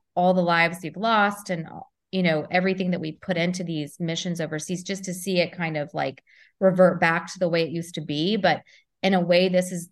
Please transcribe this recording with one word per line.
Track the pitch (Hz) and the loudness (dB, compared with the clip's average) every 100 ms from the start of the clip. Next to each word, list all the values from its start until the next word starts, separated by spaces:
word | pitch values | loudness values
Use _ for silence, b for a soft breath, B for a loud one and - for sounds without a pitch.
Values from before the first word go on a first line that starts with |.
| _ - | _ 0
all | 180 185 | 2 4
the | |
lives | 170 170 170 175 | 4 4 2 0
you've | 160 175 | -10 -4
lost | 226 220 202 208 - | 0 2 2 0 -6
and, | 170 160 - - _ _ | -6 -8 -14 -20 _ _
you | 190 | 0
know, | 180 156 147 | 2 0 0
everything | 180 190 185 180 | 0 0 0 -2
that | 175 | -2
we | 160 | -6
put | 156 - 170 | -8 -4 -2
into | 175 185 | -2 -2
these | 170 160 147 - | -6 -6 -8 -6
missions | 170 165 185 170 | -6 -4 -4 -4
overseas | 156 156 - 175 | -4 -6 -6 -8
just | - 196 190 | -6 -8 -8
to | 180 | -8
see | 196 180 | -2 0
it | 170 - | 0 -2
kind | 165 156 | -6 -4
of, | 147 156 | -6 -4
like, | 139 135 b b b _ | -6 -6 b b b _
revert | 190 180 180 175 | 2 6 6 6
back | 170 170 175 | 2 0 -4
to | 185 | -4
the | 180 | 0
way | 170 | 0
it | 160 | 0
used | 165 170 - | -4 -8 -8
to | |
be. | 147 147 170 208 | -6 -2 -2 2
But | 185 147 b b b _ | 2 2 b b b _
in | 190 190 | 0 2
a | |
way, | 175 180 185 | 4 4 4
this | 180 180 | 2 0
is | 180 170 | -4 -8